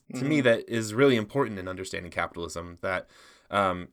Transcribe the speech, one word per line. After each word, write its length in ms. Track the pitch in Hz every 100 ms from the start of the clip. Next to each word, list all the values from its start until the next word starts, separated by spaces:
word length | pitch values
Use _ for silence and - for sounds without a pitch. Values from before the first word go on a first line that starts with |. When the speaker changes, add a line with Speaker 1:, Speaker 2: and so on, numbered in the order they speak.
| -
Speaker 1:
to 100 | 127
me 120 | 139 151
Speaker 2:
Mm-hmm. 80 |
Speaker 1:
that 240 | 123 113 -
is 240 | 113 107
really 220 | 107 139 117
important 420 | 104 139 117 98
in 100 | 92
understanding 420 | 92 95 90 87
capitalism, 640 | 90 85 87 85 85 87 87
that, 260 | 98 92 - - - - -
um, 380 | 101 98 90 85